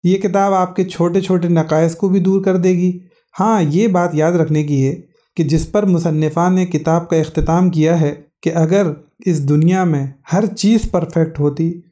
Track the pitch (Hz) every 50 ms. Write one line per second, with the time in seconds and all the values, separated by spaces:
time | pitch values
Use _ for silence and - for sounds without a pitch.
0 | - 175 180 175 190 196 190 196 196 202 196 185 185 180 180 - 180 180 - -
1 | 170 175 170 196 185 - 185 180 170 170 170 165 - 156 156 156 165 165 165 -
2 | - 190 185 196 175 190 190 196 190 190 185 185 175 185 185 175 180 180 180 180
3 | - - _ _ _ _ _ - 190 220 226 208 170 143 147 180 - 113 185 180
4 | 175 170 - 151 156 165 175 170 156 131 151 151 151 147 147 135 135 135 160 -
5 | - _ _ _ _ _ _ - 165 139 156 160 - - - 208 208 190 180 165
6 | 170 170 156 151 156 151 156 170 170 180 180 185 185 180 175 151 - 165 160 170
7 | 165 - 170 160 151 156 - 165 147 - 160 175 180 180 175 156 151 160 170 170
8 | 160 143 147 - - _ _ _ - 165 165 170 160 160 180 202 202 165 147 147
9 | - _ _ _ - 190 165 151 139 139 147 151 156 170 185 190 185 175 156 139
10 | 139 135 139 _ _ - 165 185 226 196 220 - - 208 226 214 - - - 175
11 | 165 - - 165 165 160 160 147 143 147 143 147 165 165 170 175 - _